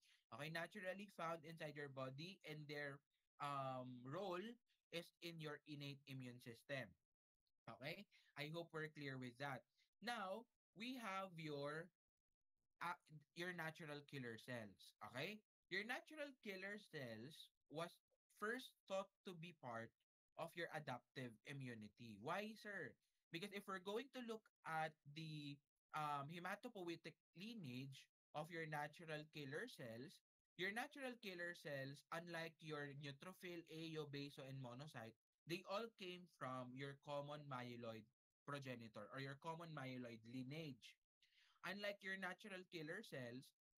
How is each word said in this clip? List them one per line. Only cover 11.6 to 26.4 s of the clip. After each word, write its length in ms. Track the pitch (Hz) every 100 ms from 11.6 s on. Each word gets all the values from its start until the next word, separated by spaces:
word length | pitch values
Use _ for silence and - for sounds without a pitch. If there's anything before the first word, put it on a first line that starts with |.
| 143 156 175 - _ _ _ _ _ _ _ _
uh, 160 | 170 - - 151 -
your 180 | - 180
natural 480 | 175 160 156 156 147 143
killer 300 | 139 123 110
cells. 560 | - 123 104 92 - - 107
Okay? 300 | 120 165 214 - _ _
Your 140 | 185
natural 460 | 220 269 - 302 294 262
killer 360 | 214 190 196 208
cells 720 | - 151 123 110 131 156 - _ _
was 200 | 147 175 - _ _ _ -
first 320 | 208 247 262 - -
thought 220 | 190 196 _
to 100 | -
be 200 | 175 175 170
part 280 | 127 117 113 - _ _ _ -
of 120 | 165
your 140 | 170 165
adaptive 580 | 156 147 123 - 151 127 110 -
immunity. 680 | 139 127 113 104 - 120 101
Why, 320 | 127 185 214 220
sir? 300 | 214 196 131 - _ _ _
Because 200 | 165 202
if 140 | 196 202
we're 160 | 190
going 260 | 180 214 269
to 60 | 262 233
look 180 | 220 - _ -
at 260 | 160 160 160 143
the 440 | 147 160 151 147 143 _ _ _ 160
um, 320 | 151 147 139
hematopoietic 840 | 175